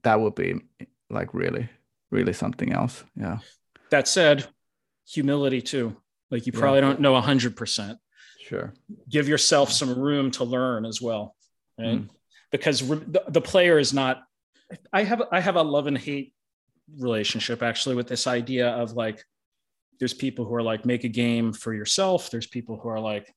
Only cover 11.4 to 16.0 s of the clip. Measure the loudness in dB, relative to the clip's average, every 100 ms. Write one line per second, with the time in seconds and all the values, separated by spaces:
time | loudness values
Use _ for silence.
11.4 | _ _ _ -8 -4 -4 -6 _ _ _
12.4 | _ -2 0 0 -2 -4 -2 -2 0 0
13.4 | 2 4 6 6 4 2 0 -2 -8 _
14.4 | _ _ -20 -20 _ 0 2 0 0 0
15.4 | 2 2 2 2 0 -2